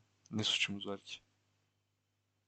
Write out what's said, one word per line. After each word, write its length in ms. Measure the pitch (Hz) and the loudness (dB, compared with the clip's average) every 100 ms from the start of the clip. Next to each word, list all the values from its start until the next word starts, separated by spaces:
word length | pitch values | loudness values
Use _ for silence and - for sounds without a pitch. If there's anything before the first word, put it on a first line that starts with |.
| _ _ - | _ _ -4
Ne 140 | 110 | 0
suçumuz 420 | 107 - - 101 98 | 2 4 2 0 -4
var 140 | 98 | -6
ki? 200 | - - _ _ _ _ _ _ _ _ _ _ _ _ | -8 -14 _ _ _ _ _ _ _ _ _ _ _ _